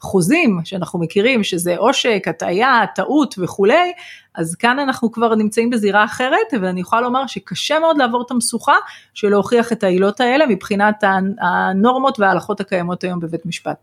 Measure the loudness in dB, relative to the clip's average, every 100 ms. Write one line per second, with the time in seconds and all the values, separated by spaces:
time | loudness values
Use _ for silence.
0 | -2 0 2 4 2 0 -4 -8 -6 -4
1 | -2 0 2 2 0 -2 -2 0 2 2
2 | 0 0 -2 -4 -4 0 2 2 0 -2
3 | 0 0 0 -2 -6 0 2 4 2 -4
4 | -16 -20 _ -8 -8 -2 0 0 -2 -2
5 | -4 0 0 2 0 0 0 0 2 2
6 | 2 0 0 0 0 -2 -2 -4 -2 0
7 | 0 -2 -4 -8 -10 -8 -2 0 2 2
8 | 0 -2 -4 -4 -2 -2 2 2 0 -10
9 | -20 -4 0 2 2 2 0 0 0 2
10 | 2 2 2 4 2 0 -2 0 2 2
11 | 2 2 0 -2 -2 0 0 2 2 2
12 | 0 2 2 2 -2 -6 -2 -2 -2 -4
13 | -4 -6 -6 -6 -6 -8 -8 -8